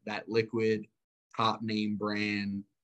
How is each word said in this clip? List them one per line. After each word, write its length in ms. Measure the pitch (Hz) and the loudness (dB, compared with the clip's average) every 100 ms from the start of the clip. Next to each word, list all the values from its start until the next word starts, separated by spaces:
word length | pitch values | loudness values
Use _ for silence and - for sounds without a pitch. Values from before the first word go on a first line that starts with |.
| 107 | -6
that 200 | 104 - | -6 0
liquid 600 | 113 110 117 110 107 - _ _ _ _ - | 0 2 2 2 2 -2 _ _ _ _ 0
top 260 | 113 107 | 0 0
name 360 | 110 107 107 104 | 0 0 0 0
brand, 680 | 104 104 104 104 101 101 - _ | -2 0 0 0 -2 -4 -8 _